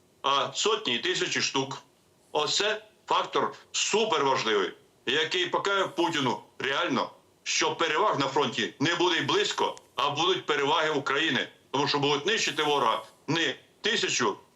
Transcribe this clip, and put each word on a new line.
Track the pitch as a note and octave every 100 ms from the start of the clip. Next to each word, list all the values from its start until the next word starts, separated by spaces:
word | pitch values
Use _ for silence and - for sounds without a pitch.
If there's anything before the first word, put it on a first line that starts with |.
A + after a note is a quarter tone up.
| _ _
а | C3+ C#3 B2+
сотні | - G#3 G#3+ C3+
і | A#2+
тисячі | E3+ E3+ E3+ B2+
штук. | - C3+ C3 - - _ _ _ _
Оце | D#3 D3 - G#3 G#3+ - _ -
фактор | E3+ F#3 D3 A2+ - -
суперважливий, | - - G#3 G#3+ D#3 C#3 B2+ A3 G#3 F3+ - _ _ A2+
який | D3 D#3 F3+ E3+
покаже | E3+ G3 G3 E3
Путіну | - E3+ D3+ B2+ F#2+ - -
реально, | B2+ C#3+ E3+ A#2+ - - _ _
що | - - D#3+
переваг | D#3 D#3+ D#3 G#3 C3+
на | C3+
фронті | D3+ C3 A#2+ G2+ -
не | D3+
буде | E3+ F3 E3
й |
близько, | C#3 F3+ G#3 - G#2 - - -
а | C#3+
будуть | C#3 F3 F#3 -
переваги | C#3+ C#3 E3 D#3
України. | C#3+ C3+ C#3 D#3+ A#2+ - - _
Тому | C3+ C#3+
що | C#3+
будуть | C#3 C#3 F3
нищити | A3 E3 C#3+
ворога | D3 C#3+ A#2 G#2 - - -
не | E3 D3 - - _
тисячу | G#3 A3+ F3+ - A2 - -